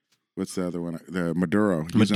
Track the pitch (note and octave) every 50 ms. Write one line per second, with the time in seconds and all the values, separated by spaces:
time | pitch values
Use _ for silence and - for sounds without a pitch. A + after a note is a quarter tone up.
0 | _ _ _ _ _ _ - G2 F#2+ - - G2 F2+ F2 E2+ F2 E2+ E2+ E2 D#2+
1 | - - E2+ F#2 E2+ E2+ D#2+ F2 F2+ E2 G#2 G#2 G#2+ G2+ F2 D#2 D#2+ E2+ - G#2+
2 | G#2 F#2+ G#2